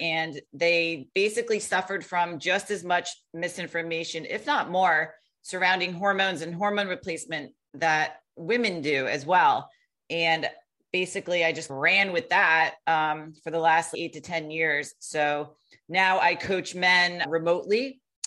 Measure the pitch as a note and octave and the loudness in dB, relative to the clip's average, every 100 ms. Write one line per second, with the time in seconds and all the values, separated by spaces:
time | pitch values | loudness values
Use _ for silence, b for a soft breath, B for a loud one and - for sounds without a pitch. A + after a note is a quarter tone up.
0 | E3 D#3+ D#3+ C#3+ - C#3+ E3+ E3+ E3 D#3+ | -4 -2 -4 -8 -14 -2 2 2 2 -4
1 | C3 F#3+ G#3 A3 A#3 G#3 - F#3+ F#3+ G3 | -4 0 0 0 -2 -2 0 -2 -2 -8
2 | - F3+ E3+ D#3+ F3 G3 - G3 F3 F3 | -4 -2 -2 -2 0 0 -2 -8 0 -2
3 | F3 - _ E3 F3 - E3+ E3+ E3 E3 | -2 -14 _ -6 -6 -6 -6 -6 -4 -4
4 | D#3+ E3 - G#3+ A3+ D4 E3+ F3+ F#3 D#3 | -6 -8 -6 -6 -2 -2 0 2 4 4
5 | D#3+ B B _ - F#3 F#3 F#3 F3 E3+ | 0 B B _ -10 0 2 2 0 -2
6 | G3+ F#3+ F#3+ D#3+ E3 E3+ G#3 G#3 G3 F3+ | 0 2 0 0 -6 -2 -2 0 -2 -4
7 | F#3 D#3+ - D#3+ C#3 _ _ C3+ D#3+ D#3 | -6 -8 -6 -10 -10 _ _ -2 2 2
8 | - - _ - E3 A#3+ A3+ F3 D3 C#3 | 0 -6 _ -14 -2 0 0 -2 0 0
9 | C3 C#3 C#3 F3+ D3+ A2+ - b b _ | 0 -4 2 4 4 2 -2 b b _
10 | - E3+ E3 D#3+ C#3+ - _ _ _ F3+ | -8 -2 2 2 -2 -8 _ _ _ -4
11 | F3+ G3 E3+ F3 E3 D#3 D#3 C3+ D#3+ F#3+ | -2 -4 -2 0 2 0 -6 -2 2 2
12 | G3 E3+ - F#3 F3+ D#3+ D#3 - - D#3+ | 2 -2 0 2 4 4 2 -2 0 0
13 | D#3 D#3 D#3+ - E3 E3 D#3+ E3 E3 F3+ | 2 -2 -6 -12 -6 0 4 4 2 -6
14 | E3 D#3 D#3+ E3 D#3 D#3+ D#3+ D3 C#3+ - | -8 -8 -6 -6 -6 -2 0 0 -2 -12
15 | - D3+ D3 D3 D3 _ b b _ F3+ | -8 0 0 0 -4 _ b b _ 2
16 | F#3+ F#3+ F3 F3 - F#3 - F3+ F3+ F3+ | 4 4 2 2 -2 -2 -4 0 4 4
17 | F3 F3 C#3+ E3 E3 F3 - A3 C4+ C4 | 4 0 -2 0 2 0 2 0 0 -8
18 | _ _ | _ _